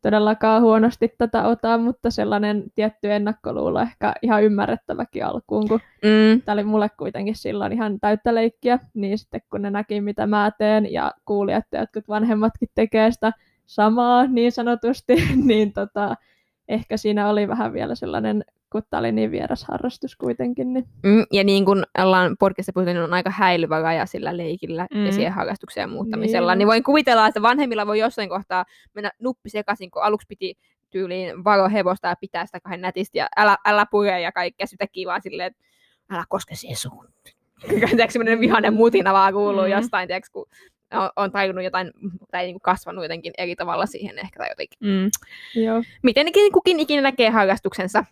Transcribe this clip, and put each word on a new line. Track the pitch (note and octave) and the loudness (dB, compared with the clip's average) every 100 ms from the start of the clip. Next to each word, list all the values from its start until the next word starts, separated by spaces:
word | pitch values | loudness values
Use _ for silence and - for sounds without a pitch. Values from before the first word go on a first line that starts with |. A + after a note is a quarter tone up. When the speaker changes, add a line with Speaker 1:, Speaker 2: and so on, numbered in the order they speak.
Speaker 1:
todellakaan | G#3+ G#3 G#3+ G#3+ A3 A3 | 2 4 4 2 4 6
huonosti | A#3 A3 A3+ - A#3 _ | 6 6 4 2 -4 _
tätä | A#3+ A3+ A3 | -2 0 0
ota, | A3+ A3+ A#3 | 0 0 2
mutta | A#3 - A#3 | 0 -2 -4
sellainen | A#3 G#3+ G#3 G#3 G#3 G3 | -2 -2 0 0 -2 -4
tietty | - G#3+ - G#3 | -2 -2 -2 -2
ennakkoluulo | G#3 G#3 A3 - - D#2 - | 0 -2 -4 -6 -4 -2 -2
ehkä | A#3+ - G#3 - | -4 -4 -4 -2
ihan | A3+ G#3+ | 0 4
ymmärrettäväkin | G#3+ G3+ G#3 A#3 - - A#3+ - - | 4 2 -2 -4 -6 -8 -8 -6 -6
alkuun, | - - G#3+ G#3+ | -6 -4 -4 0
kun | A3 _ _ | -2 _ _
Speaker 2:
Mm. | G#3+ G#3+ A3 A3+ | 2 6 6 4
Speaker 1:
tää | - | 2
oli | G#3 | -2
mulle | G#3 G#3+ G#3 _ | 0 0 0 _
kuitenkin | D#3 G#3 G3+ G#3+ | -8 -6 -6 -6
silloin | - G#3 G3+ | -8 -6 -6
ihan | A3+ G#3+ G3+ | -4 -4 -2
täyttä | G#3 G#3+ A#3+ | 0 0 0
leikkiä, | A3+ A3+ _ B3 B3 - | 0 0 _ -2 -2 -4
niin | A3 G3 G#3+ | -6 -4 -6
sitten | _ A3+ _ | _ -14 _
kun | G3+ | -8
ne | G3+ | -4
näki, | G3+ G#3+ G#3 | -6 -4 -6
mitä | G3+ G#3 G#3+ | -4 -4 0
mä | G#3 G#3 - | 2 0 0
teen | G#3+ G#3+ G#3 | 2 2 0
ja | - C#2+ - | -2 -4 -6
kuuli, | - G3+ G3+ | -4 -2 0
että | G#3+ - - | -2 -4 -6
jotkut | A#3 G#3+ - | -6 -8 -6
vanhemmatkin | G#3+ A3+ G#3+ A3+ - A#3+ | -2 0 2 0 -2 -6
tekee | - A3 A3 A3 | -2 0 2 2
sitä | A#3+ A3 - _ _ _ | 2 -4 -4 _ _ _
samaa | - G#3+ A#3 A#3+ B3 C4+ | 0 2 4 4 4 4
niin | B3 A#3 | 2 2
sanotusti, | A#3+ A#3 A#3+ A#3 C4 - | 0 -2 -2 -2 -4 2
<laughs> | D#4+ D#4+ C4 C#4 | 2 4 2 4
niin | G#3+ G#3 | 4 2
tota, | G3 G3+ G#3 G3+ A#3 _ _ _ _ - | -2 -6 -4 -4 -4 _ _ _ _ -6
ehkä | A3 - A3 | -6 -4 -4
siinä | G#3+ G#3 G#3 | 0 0 2
oli | G#3 G3+ | 0 0
vähän | A#3 A3 | -2 -4
vielä | - - | -4 -6
sellainen, | A#3+ - - G#3+ G#3+ - _ _ | -6 -6 -4 -2 -2 -4 _ _
kun | A3 - | -10 -6
tää | - | -4
oli | - | -2
niin | G#3+ - | 0 -2
vieras | - - A#3+ | -4 -6 -6
harrastus | - - B3 - C4+ - | -6 -6 -6 -8 -14 -8
kuitenkin. | - A#3+ B3 A#3+ B3+ | -6 -4 -4 -4 -4
Niin. | B3+ B3 - | -4 -6 -4
Speaker 2:
Mm, | G3+ G#3+ - | 4 4 4
ja | G3 | 0
niin | G3 G3 | 2 2
kuin | F#3+ G3 - - | 2 2 0 0
ollaan | F#3+ F#3 F3+ F3+ | 4 4 2 2
podcastissa | G3 F#3+ F#3+ | 0 0 -6
puhuttu, | F#3 F3+ | -2 -2
niin | F3 | -2
on | E3 | -2
aika | F3+ F3+ | -2 -2
häilyvä | F#3+ F#3+ F3 D#3+ D#3 | 0 2 2 0 0
raja | D#3+ E3 F#3 | 0 -2 -4
sillä | F3 D#3 F3 | -6 -8 -6
leikillä | E3 F3 E3 E3 F#3 | -8 -8 -8 -8 -6
ja | G#3 | -4
Speaker 3:
Mm. | G3+ | -2
Speaker 2:
siihen | G3 G#3+ | 0 -2
harrastukseen | F#3+ - G3 - - - | -2 -6 -6 -10 -8 -8
muuttamisella. | - G#3+ A3 A3 A3 F3 | -6 -6 -4 -2 0 2
Speaker 1:
Niin. | F#3 | 2
Speaker 2:
Niin | G#3 | 4
voin | A3+ | 4
kuvitella, | A#3 D4+ C#4+ A#3 G#3+ | 4 2 4 4 4
että | G#3+ | 4
vanhemmilla | A3 C4+ C4+ A3 G#3 | 2 2 0 -2 -2
voi | G#3+ | 0
jossain | A3 - G3 | 0 -2 -6
kohtaa | F#3 G3 F#3 F#3 _ _ | -6 -4 -6 -6 _ _
mennä | G#3 G#3 - | -10 -10 -6
nuppi | B3 B3 - | -8 -8 -8
sekaisin, | G#3 G#3 G#3 F#3 | -8 -6 -8 -8
kun | - | -4
aluksi | G#3 G#3+ - | -2 -2 -6
piti | - F#3 - _ _ _ | -10 -10 -10 _ _ _
tyyliin | F#3+ F#3 F3+ F#3 - | -8 -6 -6 -8 -4
varo | F#3 G3+ F#3+ | 2 4 4
hevosta | G#3 F3+ F#3+ F3+ | 2 0 0 -4
ja | E3+ | -6
pitää | G3 E3+ F#3 | -8 -8 -8
sitä | F3+ | -12
kahden | F#3+ F3 | -14 -8
nätisti | F3+ F3+ G3+ - | -8 -6 -6 -4
ja | - - | -4 2
älä, | G#3 G3+ | 4 4
älä | G#3 G#3 G#3 | 2 2 2
pure | G#3 G3+ F#3 | 2 0 0
ja | E3+ | -4
kaikkea, | F#3+ F3+ _ G3 | -4 -6 _ -12
sit | |
yhtäkkiä | F#3 G3 F#3 F#3 | -8 -10 -8 -8
vaan | F3+ | -8
silleen, | - - F3+ | -8 -10 -10
että | _ _ _ _ _ _ | _ _ _ _ _ _
älä | F3+ F3+ | -10 -6
koske | - - | -6 -6
siihen | - B3+ - | -14 -12 -10
suun. | C3 - _ _ _ _ _ | -12 -14 _ _ _ _ _
<laughs> | _ - | _ -2
Tiedätkö, | - A3+ A#3 A3+ | 0 2 2 2
semmonen | A#3+ A3+ A3+ | 0 0 2
vihainen | A#3 A3+ G#3+ | 2 2 2
mutina | G#3+ A#3 D4+ F#3 | 4 4 4 4
vaan | F#3+ G3 | 4 4
kuuluu | G3 G3+ G3+ | 2 0 0
Speaker 3:
Mm. | F#3+ | 0
Speaker 2:
jostain, | G3 A#3 G#3 F3+ | 0 -2 -4 -4
tiedätkö, | F#3 - | -8 -8
kun | G3 - _ _ _ _ | -16 -16 _ _ _ _
on, | - F#3+ - | -4 -4 -4
on | G3+ | -4
tajunnut | G3 G3 F#3 | -2 -2 -2
jotain, | F#3 F#3 F#3 _ G3 F3 _ | -6 -6 -8 _ -12 -12 _
tai | F3+ | -8
niinku | F3+ F3+ | -8 -4
kasvanut | - F#3 - F#3 | -2 -2 -4 -10
jotenkin | D#3+ E3 E3+ - | -10 -10 -10 -8
eri | F3+ F3 | -8 -6
tavalla | F3 F3 G3+ | -6 -4 -4
siihen | - G#3 - | -6 -14 -14
ehkä | F#3 - | -16 -12
tai | - | -12
jotenkin. | - - _ | -10 -12 _
Speaker 3:
Mm. | G3+ F#3+ F#3+ - - - - A#3 | -2 0 -2 -4 -10 -20 -8 -4
Speaker 1:
Joo. | A3 A3+ A#3 - | -2 -2 -4 -2
Speaker 2:
Miten | B3+ A3+ D#4+ | 0 2 2
ikin, | G4+ G#4 | 4 6
kukin | F#4+ - E4 | 4 2 0
ikinä | D4+ D4 | 0 2
näkee | C4+ B3+ A3+ | 0 2 2
harrastuksensa. | A3+ G3 F#3+ G3 - F#3 G#3 G3 | 4 2 0 -4 -6 -2 -2 -4